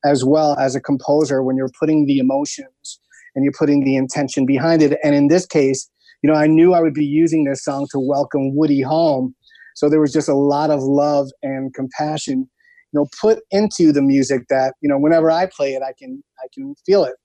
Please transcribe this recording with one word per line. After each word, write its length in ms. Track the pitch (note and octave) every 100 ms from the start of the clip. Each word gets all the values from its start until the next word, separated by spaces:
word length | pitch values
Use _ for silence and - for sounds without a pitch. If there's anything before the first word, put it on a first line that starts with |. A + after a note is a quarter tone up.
as 220 | C#3+ C#3+ B2+
well 320 | D#3 D3+ C#3
as 180 | C3+ C3
a 60 |
composer 600 | - C#3 - D3 C#3+ C3+
when 120 | C3 C3
you're 140 | C3 -
putting 260 | D#3 D#3 C#3+
the 120 | C#3
emotions 840 | C3 C3+ D3 - C#4 _ - - _ _ - -
and 80 |
you're 100 | C#3 C3+
putting 260 | D3+ C#3+
the 120 | C3+ C3+
intention 500 | C3 - C#3 - C3
behind 360 | C#3 D#3+ E3
it. 160 | D3+ D3+
And 100 | D3+
in 140 | C#3+ C#3+
this 180 | F3 F3+
case, 440 | D#3+ C3+ C3 - _ _ _
you 80 | D3
know, 40 | D#3
I 120 | D3+
knew 260 | D#3+ E3+
I 80 | F3+
would 120 | E3
be 120 | C#3+ D3
using 380 | D3 E3 D#3+
this 200 | C#3+ C3+
song 240 | - C#3 C#3+
to 80 | C#3
welcome 560 | C3 C#3+ C#3+ D3 C3+ C#3
Woody 260 | D#3 C#3+
home. 540 | C3 D#3 E3+ C3+ B2+ - _ _ - -
So 140 | D3
there 120 | D#3
was 100 | D3
just 160 | D#3 D3
a 80 | C#3
lot 340 | C#3+ C#3+ D#3
of 120 | D3
love 480 | C3+ C#3 D3 D3 C3+ -
and 300 | C#3 C3+ C3+
compassion, 760 | C3 C3+ - D3+ D#3 - C3 C3 _ _ _ _
you 80 | D3
know, 80 | C#3+ -
put 180 | G#3+ A3 -
into 400 | G3 G#3 - E3
the 100 | C#3+
music 420 | C#3 C#3 B2+ C3+ B2
that, 240 | C3+ C3 -
you 80 | D3
know, 80 | C#3
whenever 340 | D3+ E3 D#3+
I 140 | E3 F#3
play 280 | - C#3
it, 100 | C3
I 100 | C3 C3
can, 260 | C3 C3 _ _
I 40 | B2+
can 220 | - C#4 - -
feel 180 | G3 D3
it. 100 | B2